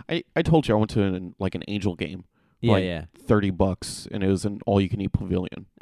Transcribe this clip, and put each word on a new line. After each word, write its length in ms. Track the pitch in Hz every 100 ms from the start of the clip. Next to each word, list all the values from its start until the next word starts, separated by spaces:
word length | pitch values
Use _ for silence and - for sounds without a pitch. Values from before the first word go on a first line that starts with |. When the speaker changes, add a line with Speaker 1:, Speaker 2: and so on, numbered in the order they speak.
| -
Speaker 1:
I, 140 | 170 - -
I 60 |
told 260 | 160 160 -
you 60 | 107
I 20 |
went 140 | 107
to 120 | 110
an, 320 | 98 92 90 -
like, 160 | 95 87
an 80 | -
Angel 260 | 104 95 82
game 260 | 80 90
for, 40 | - _ _ _
Speaker 2:
Yeah, 100 | 117
Speaker 1:
like, 100 | 98 92
Speaker 2:
yeah. 200 | 82 85 - -
Speaker 1:
thirty 240 | 107 98
bucks, 580 | 90 95 92 - - -
and 120 | 101
it 40 | 95
was 160 | 95 104
an 140 | 101 -
all-you-can-eat 460 | 98 95 101 98
pavilion. 520 | - 95 90 92 - - _